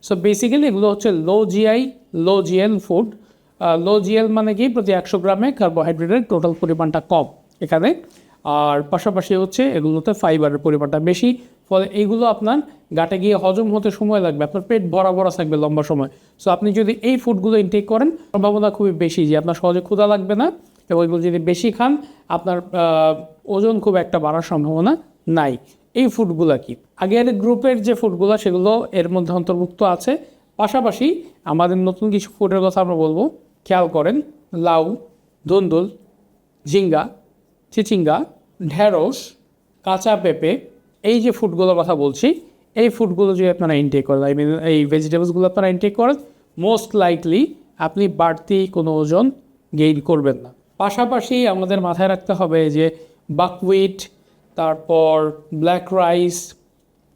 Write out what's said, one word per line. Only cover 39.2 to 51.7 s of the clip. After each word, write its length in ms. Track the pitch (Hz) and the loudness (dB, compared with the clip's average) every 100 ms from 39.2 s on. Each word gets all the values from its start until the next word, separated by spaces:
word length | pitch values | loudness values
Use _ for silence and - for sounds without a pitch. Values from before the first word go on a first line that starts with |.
| - - _ _ _ _ | -12 -20 _ _ _ _
কাঁচা 320 | - 190 220 214 | -4 -2 0 0
পেঁপে, 440 | 180 160 160 269 - - _ _ | 0 0 0 -2 -6 -20 _ _
এই 180 | 208 233 | 0 2
যে 100 | 233 | 2
ফুডগুলোর 440 | - 214 165 185 175 | 0 -2 2 2 2
কথা 200 | 170 160 | 2 0
বলছি, 460 | 143 135 254 349 - _ _ - | 0 0 0 0 -6 _ _ 0
এই 140 | 233 | 0
ফুডগুলো 460 | 233 220 175 196 185 | 2 -2 0 0 2
যদি 140 | 185 | 0
আপনারা 240 | 175 170 | 0 0
ইনটেক 320 | 147 143 139 135 | 2 2 0 0
করেন, 180 | 139 | 0
I 160 | 139 143 | 0 0
mean, 200 | 147 160 | 0 0
এই 260 | 160 156 143 | 0 2 2
ভেজিটেবলসগুলো 600 | 156 156 170 175 175 185 | 0 0 -2 0 0 0
আপনারা 220 | 185 190 | 0 0
ইনটেক 280 | 180 208 202 | 0 -2 0
করেন, 200 | 240 285 - _ _ - | 0 0 -6 _ _ -4
most 320 | 185 220 220 208 | 0 0 0 0
likely 500 | 180 170 165 180 302 - _ - | 2 0 0 0 0 -4 _ -6
আপনি 300 | 160 196 202 | -6 -2 -2
বাড়তি 600 | 147 170 160 - 196 190 | 0 0 -2 -2 -2 0
কোনো 280 | 185 160 156 | -2 -2 0
ওজন 360 | 151 170 262 - _ _ _ 151 | 0 2 2 -2 _ _ _ 0
গেইন 220 | 156 147 | 2 2
করবেন 380 | 143 156 139 123 | 0 0 0 -2
না। 160 | 120 - _ - | -6 -20 _ -4
পাশাপাশি 720 | 202 202 240 247 240 254 247 | -4 0 0 -2 -2 0 0
আমাদের 340 | 185 185 | 0 -2